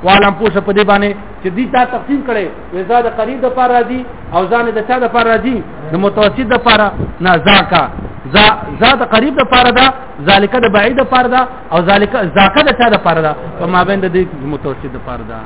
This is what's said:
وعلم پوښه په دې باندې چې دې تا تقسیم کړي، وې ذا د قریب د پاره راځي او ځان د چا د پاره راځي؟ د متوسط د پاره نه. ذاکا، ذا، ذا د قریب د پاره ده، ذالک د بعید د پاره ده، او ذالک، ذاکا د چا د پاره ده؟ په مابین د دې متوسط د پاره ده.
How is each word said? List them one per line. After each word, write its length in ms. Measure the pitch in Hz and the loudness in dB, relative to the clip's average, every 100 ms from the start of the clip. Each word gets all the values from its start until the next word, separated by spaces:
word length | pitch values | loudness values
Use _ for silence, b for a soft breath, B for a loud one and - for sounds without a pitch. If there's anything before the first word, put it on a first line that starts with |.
وعلم 300 | 175 196 202 196 | 4 4 4 2
پوښه 200 | 214 196 202 | 0 0 0
په 40 | |
دې 100 | 202 208 | 0 4
باندې 260 | 202 202 202 - - | 2 2 -4 -12 -8
چې 60 | 190 180 | -6 -4
دې 80 | 254 | -2
تا 120 | 254 247 | 0 0
تقسیم 360 | 247 - 277 254 | -2 -4 -4 -2
کړي، 200 | 220 170 - - | -4 -4 -8 -10
وې 80 | 175 185 | -8 0
ذا 120 | 240 | 2
د 60 | 233 220 | 0 -2
قریب 240 | 220 262 | -4 -2
د 60 | 254 | -4
پاره 240 | 254 247 240 | 0 2 2
راځي 200 | 233 254 247 - - | 0 -4 -8 -14 -4
او 80 | 170 185 | -2 0
ځان 140 | 233 233 | 0 0
د 140 | 220 214 | -2 -2
چا 120 | 247 | -2
د 80 | 240 | 0
پاره 220 | 233 226 226 | 0 2 2
راځي؟ 220 | 226 240 156 - - | 0 -4 -6 -12 -6
د 40 | 165 | -2
متوسط 520 | 196 196 208 196 240 | 0 2 2 2 0
د 40 | 240 | 0
پاره 340 | 233 214 208 - - - | 2 2 2 -2 -8 -4
نه. 100 | 180 170 165 | 2 2 4
ذاکا، 360 | 196 185 175 131 - - - 135 | 2 2 0 0 -6 -12 -12 -2
ذا، 120 | 165 214 220 - 143 | 2 2 2 -6 0
ذا 100 | 226 269 | 2 2
د 80 | 240 | 2
قریب 200 | 220 269 285 | 0 0 0
د 40 | 254 | 2
پاره 180 | 247 247 | 4 4
ده، 140 | 233 262 262 - - 147 | 4 2 2 -12 -6 2
ذالک 260 | 196 202 247 | 4 4 2
د 120 | 233 202 | 2 2
بعید 200 | 208 254 | 2 0
د 40 | |
پاره 240 | 262 254 247 | 2 2 2
ده، 140 | 254 247 - - | 2 0 -6 -2
او 80 | 165 | 0
ذالک، 300 | 175 202 202 240 185 147 | 2 2 2 0 0 2
ذاکا 240 | 196 277 | 2 4
د 100 | 302 226 | 2 2
چا 80 | 240 | 2
د 80 | 208 180 | 2 2
پاره 160 | 160 | 0
ده؟ 140 | 156 147 170 - | 0 -4 -10 -8
په 60 | 170 | -2
مابین 340 | 180 180 196 | 0 2 0
د 80 | 185 | 0
دې 100 | 175 185 151 135 | 0 -2 -4 -8
متوسط 460 | 143 147 131 139 | -6 -6 -8 -10
د 60 | 123 - | -12 -12
پاره 200 | 123 110 | -12 -12
ده. 80 | 113 | -14